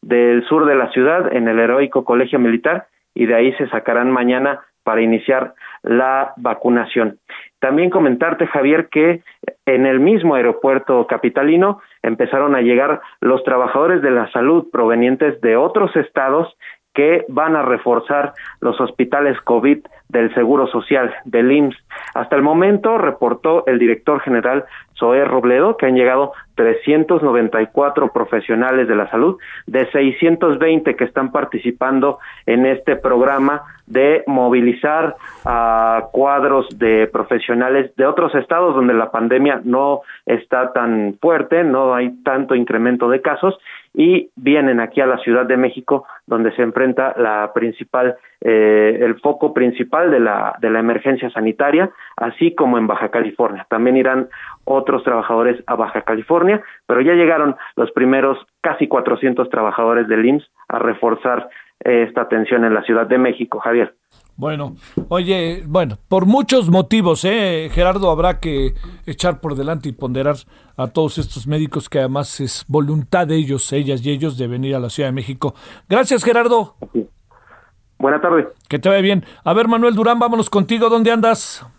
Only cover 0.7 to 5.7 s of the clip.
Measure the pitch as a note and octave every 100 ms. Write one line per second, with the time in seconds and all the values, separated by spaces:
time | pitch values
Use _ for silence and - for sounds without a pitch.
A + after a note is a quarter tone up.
0.7 | C3+ A#2 C3+ B2+ E3+ F3+ B2+ A2+ A2+ A#2
1.7 | B2+ C#3 C#3 B2+ A#2+ B2+ C#3 A#2+ A#2 D3+
2.7 | F3+ - _ _ - A#2 A#2 B2 C3 C#3
3.7 | A2+ - A#2 B2 B2+ B2 B2+ C3+ C#3 -
4.7 | _ - A2 A2+ A2+ - C3 B2+ - -